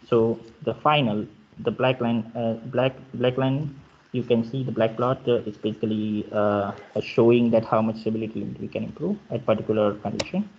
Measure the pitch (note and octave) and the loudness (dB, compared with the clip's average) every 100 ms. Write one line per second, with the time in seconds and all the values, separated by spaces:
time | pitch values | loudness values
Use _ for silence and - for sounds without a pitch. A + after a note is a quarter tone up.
0 | - A#2+ A2+ A2 - - - A2+ D3+ D3+ | 2 2 4 0 -8 -8 -6 0 2 4
1 | B2+ G#2 - - _ - A#2 G#2+ B2+ B2+ | 2 0 -4 -12 _ -6 -6 0 0 2
2 | A#2 A#2 A2 B2+ A#2 A2+ - B2 C3 - | 0 0 -2 -4 -2 -2 -4 0 0 -2
3 | - A#2+ B2 B2+ C3 C3+ D#3 - - _ | -14 -2 0 2 0 0 -4 -10 -20 _
4 | _ B2+ A#2 A#2 A2+ C3+ B2+ G#2+ A2+ A2+ | _ -6 2 2 2 -4 -4 0 0 2
5 | B2 C3 - A#2+ G#2+ G#2 - G#2+ A2+ A2 | 0 0 2 0 0 -6 -6 -2 -2 -2
6 | G#2+ G#2 - G#2+ G#2 G2+ G2 G#2 - G#2+ | -2 -2 -2 0 2 2 0 -6 -8 -6
7 | - - A#2 A#2+ A#2+ A2+ A2+ A2+ A2 A2 | -4 4 6 6 6 2 2 0 0 -2
8 | - A2 A2 G#2+ G#2 B2 G#2+ - A2 - | -4 -4 -4 -6 -8 -8 -8 -6 -8 -6
9 | E3 G#3 - A#2+ - G#2+ G#2+ A2 G#2+ G2+ | -6 -6 -6 -6 0 0 2 2 2 0
10 | - G#2+ - F3+ G#3 | -6 -8 -6 -6 -6